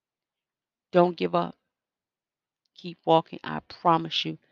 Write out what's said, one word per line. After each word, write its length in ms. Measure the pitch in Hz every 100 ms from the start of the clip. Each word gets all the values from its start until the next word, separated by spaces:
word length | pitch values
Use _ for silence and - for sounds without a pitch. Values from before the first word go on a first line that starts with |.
| _ _ _ _ _ _ _ _ _
Don't 240 | 180 175 170
give 180 | 180
up. 220 | 170 175 - _ _ _ _ _ _ _ _ _ _ _
Keep 240 | _ 180 165
walking. 360 | - 160 - 170
I 160 | - 156
promise 640 | - - 180 165 165 -
you, 140 | 160 156 _